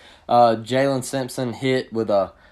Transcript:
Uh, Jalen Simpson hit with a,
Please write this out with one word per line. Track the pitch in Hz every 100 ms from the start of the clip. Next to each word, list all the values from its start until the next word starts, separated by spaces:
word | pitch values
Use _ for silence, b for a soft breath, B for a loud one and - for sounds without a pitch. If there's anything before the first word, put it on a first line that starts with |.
| b b -
Uh, | 120 120 110
Jalen | 110 127 139 135
Simpson | 120 139 123 - 127
hit | 107 135 131 -
with | 110 107
a, | 101 92 b b